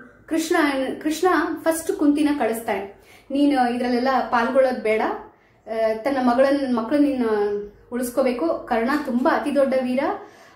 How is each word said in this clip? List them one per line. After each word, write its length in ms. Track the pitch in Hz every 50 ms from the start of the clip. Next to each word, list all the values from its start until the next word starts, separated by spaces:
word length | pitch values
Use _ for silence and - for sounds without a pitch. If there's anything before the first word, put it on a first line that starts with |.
| - - - - -
ಕೃಷ್ಣ, 280 | - 311 320 320 - 349 339 294 285 269 269 262 247 - -
ಕೃಷ್ಣ 260 | - 311 311 - 359 359 339 294 339 330 311 -
first 300 | - 330 320 - - - -
ಕುಂತಿನ 320 | - 311 285 285 302 294 285 294 -
ಕಳಿಸ್ತಾನೆ, 640 | 233 226 233 226 - 233 202 196 196 - - - - - - - _ -
"ನೀನು 440 | 269 285 285 285 277 254 247 240 240
ಇದ್ರಲ್ಲೆಲ್ಲ 320 | 247 247 247 247 240 254 269 262 240 - -
ಪಾಲ್ಗೊಳ್ಳೋದ್ 540 | 254 233 233 262 262 269 262 254 247 214 208
ಬೇಡ, 180 | 214 220 220
ಆ, 920 | 262 349 415 - - - - _ _ _ _ _ - 214 226 226 226 220 220
ತನ್ನ 240 | 220 - 277 285 262
ಮಗಳನ್ನ, 560 | 254 240 240 262 269 277 277 277 269 247 240
ಮಕ್ಕಳನ್ನ 280 | 226 226 - 302 294 285
ನೀನು 220 | 269 254 247 226 220 214 208 208 208 208 208 202 - - - - -
ಉಳಿಸ್ಕೋಬೇಕು, 760 | 247 247 254 - - - 254 247 247 - 330 330 - - -
ಕರ್ಣ 220 | - 233 226 233 254 294 294 294
ತುಂಬಾ 340 | 262 233 240 302 320 277 -
ಅತಿ 160 | - 294 -
ದೊಡ್ಡ 180 | 285 269 254 262 262 247
ವೀರ, 160 | 247 254 269 302 370 415 - - - - - - - -